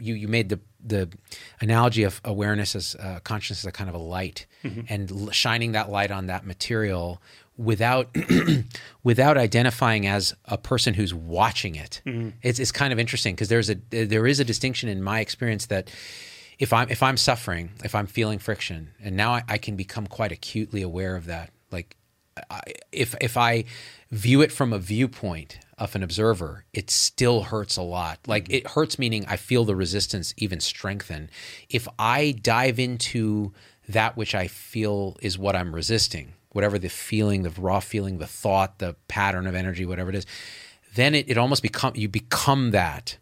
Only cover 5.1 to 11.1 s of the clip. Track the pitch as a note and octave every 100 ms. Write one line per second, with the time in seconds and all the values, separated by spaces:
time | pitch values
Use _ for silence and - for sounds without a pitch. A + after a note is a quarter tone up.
5.1 | G2 G#2 - A#2+ A#2 A#2 G#2+ G#2 G2+ G2+
6.1 | G2 F#2 F#2 G2 F2+ - A2+ G#2+ F2+ F2
7.1 | F2+ _ - _ - A2+ G#2+ A#2 C3 -
8.1 | - E3+ F3 E3+ C#3 - - - - B2
9.1 | A#2 C#3+ C#3+ A2+ A#2 A#2+ A#2 A#2+ G#2+ G2
10.1 | G2+ F2+ - - G2+ - B2 B2 F#2+ F#2+